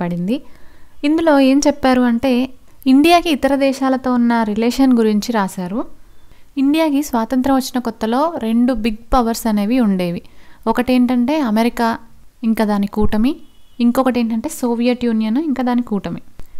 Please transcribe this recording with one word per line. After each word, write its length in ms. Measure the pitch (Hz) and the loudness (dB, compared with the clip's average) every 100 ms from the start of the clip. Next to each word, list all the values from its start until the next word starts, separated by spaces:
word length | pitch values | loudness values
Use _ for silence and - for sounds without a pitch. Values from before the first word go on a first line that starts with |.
పడింది. 420 | 175 175 180 285 - - - - - - | -4 -4 -2 -4 -6 -16 -18 -18 -18 -6
ఇందులో 360 | 294 320 330 277 | -2 0 2 4
ఏం 200 | 262 277 285 | 4 4 2
చెప్పారు 340 | 285 262 254 | 2 2 2
అంటే, 480 | 247 233 269 247 262 - - - 262 | 2 0 0 0 -2 -8 -20 -6 2
ఇండియాకి 440 | 269 330 349 339 | 4 6 4 2
ఇతర 240 | 277 277 | 0 0
దేశాలతో 600 | 277 277 269 262 262 254 | 2 0 0 0 0 0
ఉన్న 280 | 247 233 233 | 0 2 0
రిలేషన్ 500 | 214 214 240 240 269 | 0 0 0 2 4
గురించి 400 | 233 220 208 226 | 4 2 0 0
రాశారు. 520 | 226 190 - 180 220 - - - - - - - 277 | -2 -2 -6 -8 -8 -8 -12 -20 -20 -20 -20 -10 -2
ఇండియాకి 440 | 269 311 320 277 | 0 2 2 0
స్వాతంత్రం 520 | 302 233 226 262 269 | -2 -4 -2 0 2
వచ్చిన 240 | 269 262 247 | 0 0 -4
కొత్తలో 560 | 240 - 220 247 330 302 | -4 -4 -2 0 -2 -2
రెండు 340 | 226 226 247 | -2 2 2
బిగ్ 300 | 240 226 214 - | 0 -2 -6 -2
పవర్స్ 320 | 262 226 226 226 | 0 0 -2 -2
అనేవి 340 | 208 202 254 | -2 0 0
ఉండేవి. 420 | 214 190 175 175 - - - - 220 | 2 0 -2 -6 -10 -20 -20 -8 -2
ఒకటేంటంటే 720 | 247 240 254 247 247 240 311 | -2 2 2 2 2 0 0
అమెరికా, 580 | 247 214 233 240 233 226 - - - - | 0 0 0 0 -2 -4 -10 -20 -20 -6
ఇంకా 200 | 220 220 | -2 0
దాని 220 | 214 208 202 | 0 0 -2
కూటమి, 500 | 214 196 214 247 349 - - - - | 0 2 2 0 -2 -10 -20 -16 -2
ఇంకొకటి 400 | 240 262 262 247 | 0 2 0 0
ఏంటంటే 280 | 226 226 302 | -2 -4 -6
సోవియట్ 560 | - 240 233 240 247 | -4 -4 0 0 0
యూనియన్, 320 | 240 220 220 247 | -2 -2 0 -2
ఇంకా 260 | 330 254 | -2 -2
దాని 200 | 247 240 | 0 -2
కూటమి. 400 | 240 202 175 170 - - - | -2 -4 -4 -10 -12 -12 -10